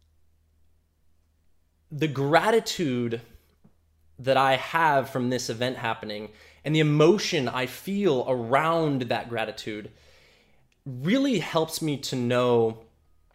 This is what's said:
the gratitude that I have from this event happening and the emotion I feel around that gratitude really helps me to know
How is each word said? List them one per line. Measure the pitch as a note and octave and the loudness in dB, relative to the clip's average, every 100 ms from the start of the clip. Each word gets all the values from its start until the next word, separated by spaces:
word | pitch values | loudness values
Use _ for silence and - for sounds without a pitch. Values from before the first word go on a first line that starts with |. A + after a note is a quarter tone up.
| _ _ _ _ _ _ _ _ _ _ _ _ _ _ _ _ _ _ _ | _ _ _ _ _ _ _ _ _ _ _ _ _ _ _ _ _ _ _
the | D3 D#3 | -4 -2
gratitude | C3+ C#3 D#3+ G#3 A3+ A3 - D3+ B2 A#2+ A#2 - - _ _ _ _ _ _ _ - | 0 2 4 4 2 0 -2 -2 0 -2 -6 -10 -20 _ _ _ _ _ _ _ -4
that | B2+ C3 | 0 4
I | C3+ C3 | 4 2
have | - E3 D#3+ C#3 A#2+ | 0 2 4 2 0
from | C3 B2 | -2 -2
this | B2 - | -2 -4
event | A2+ B2 A#2+ | -4 -4 -4
happening | A#2 A2 A2 G#2 G#2+ - - - C#3+ | -6 -6 -8 -10 -12 -16 -20 -10 -2
and | D#3 | 2
the | |
emotion | D3+ D3 D#3+ G3+ - D#3+ A#2+ | 4 6 6 4 0 -2 -2
I | B2+ B2+ | -2 -6
feel | - F#3+ G3+ F#3+ B2+ B2 | -8 -6 0 2 2 0
around | B2+ A2+ C3+ D#3+ E3 D#3 C3+ | -2 0 2 2 0 0 0
that | A#2+ A2+ A#2 | -2 -4 -4
gratitude | A2+ G#2+ - A2+ G#2+ G2+ - - - _ _ _ _ _ _ C#3 | -6 -6 -8 -10 -10 -12 -20 -20 -20 _ _ _ _ _ _ -14
really | B2 D#3 C4+ C#4 G3 | -6 -2 0 2 0
helps | D3 E3 D#3+ - | 0 -2 -2 -4
me | D#3+ C3+ | -4 -4
to | - C3 | -4 -4
know | A#2+ B2 B2 A#2 A2+ A2+ - _ _ _ _ | 0 2 4 4 2 -2 -14 _ _ _ _